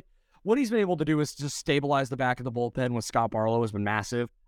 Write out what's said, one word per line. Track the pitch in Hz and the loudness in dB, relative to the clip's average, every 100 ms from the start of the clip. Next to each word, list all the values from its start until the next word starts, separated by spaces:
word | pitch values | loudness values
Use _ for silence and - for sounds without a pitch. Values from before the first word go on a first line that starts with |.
| - _ _ _ | -10 _ _ _
what | 190 247 | 0 2
he's | 233 | 2
been | 226 | 2
able | 190 170 | 2 2
to | 151 | 2
do | 151 | 2
is | 147 - | 0 -4
just | 143 - | -8 -6
stabilize | - 143 143 139 123 | 0 0 2 0 0
the | 127 | -2
back | 127 123 | -2 -2
of | 123 | -4
the | |
bullpen | 117 120 - 123 | -4 -2 -2 -2
with | 120 | -2
Scott | - 123 113 | -2 0 0
Barlow | 110 110 117 | 2 2 2
has | 117 | 0
been | 104 | -2
massive. | 101 107 104 120 120 _ | 0 -2 -2 -4 -4 _